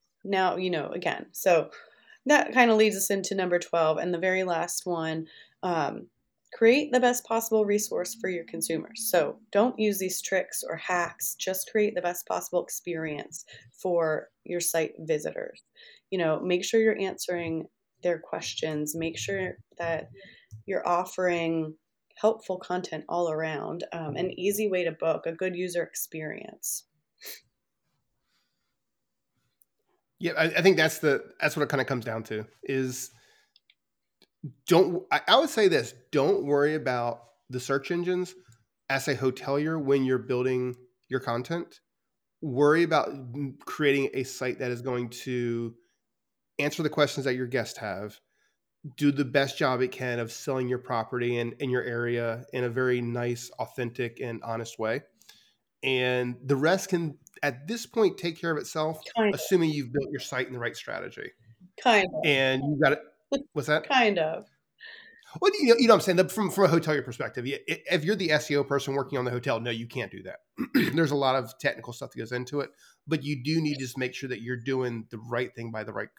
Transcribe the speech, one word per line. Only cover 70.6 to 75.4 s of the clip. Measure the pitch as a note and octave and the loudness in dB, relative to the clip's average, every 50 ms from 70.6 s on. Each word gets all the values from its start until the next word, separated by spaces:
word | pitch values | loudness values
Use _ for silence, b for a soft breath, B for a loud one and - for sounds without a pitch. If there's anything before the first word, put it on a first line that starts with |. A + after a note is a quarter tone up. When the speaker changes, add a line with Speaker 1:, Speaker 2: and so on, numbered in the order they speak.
| - - - | -6 0 2
Speaker 2:
<clears throat> | C4 G3 - B2 | 2 2 2 2
There's | E3 E3 C3+ | 2 2 2
a | C#3+ | 2
lot | C#3+ C#3 C3 C3 | 2 2 2 2
of | C3+ B2+ A2+ - - | 2 0 -4 -8 -4
technical | - C#3+ C#3+ - B2 - | -2 -2 -2 -4 -10 -14
stuff | A#2+ - C3+ A#2+ | -12 -12 -12 -12
that | - B2 | -10 -10
goes | A#2 A#2 | -8 -6
into | B2 B2 B2+ - C#3+ C#3+ | -4 -4 -4 -2 -2 -4
it, | C3+ B2 b b b b b b b - | -4 -4 b b b b b b b -4
but | D#3 D#3 B2+ | -4 -2 -2
you | C#3+ D3 C3 B2 | -2 -4 -4 -2
do | C#3+ D#3+ E3 | 0 0 2
need | D#3+ D3+ C#3+ | 2 0 -2
to | C3+ | -2
just | C3+ B2 - C3+ | -6 -8 -6 -4
make | B2+ B2+ B2+ | -4 -4 -4
sure | - - C3 | -6 -6 -6
that | B2 G#2+ | -6 -6
you're | A2+ A#2+ B2+ A#2 | -6 -6 -6 -6
doing | A2+ C3+ C3+ C3 C3 B2 A#2+ A2+ A2 - | -2 -2 -2 0 0 -2 -4 -6 -8 -10
the | - A2 | -12 -12
right | A2+ A#2+ A#2+ A#2+ | -8 -4 -2 -2